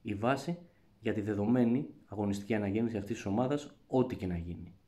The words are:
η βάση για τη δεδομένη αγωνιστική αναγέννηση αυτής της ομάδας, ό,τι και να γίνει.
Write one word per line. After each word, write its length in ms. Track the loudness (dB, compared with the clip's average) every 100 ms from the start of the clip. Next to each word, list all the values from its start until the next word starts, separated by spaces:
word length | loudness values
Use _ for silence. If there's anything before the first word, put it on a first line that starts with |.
η 120 | -6
βάση 440 | -2 0 0 -2 -6 -10 _ _ _
για 120 | -2
τη 80 | 0
δεδομένη 640 | 0 0 2 4 4 4 -2 -10 -12
αγωνιστική 480 | -2 0 0 0
αναγέννηση 440 | 0 2 0 0 -2
αυτής 180 | -4 -6
της 100 | -2
ομάδας, 500 | 0 2 -2 -6 -20 _
ό,τι 280 | 2 2 0
και 120 | -4
να 100 | -4
γίνει. 360 | -6 -10 -12 -18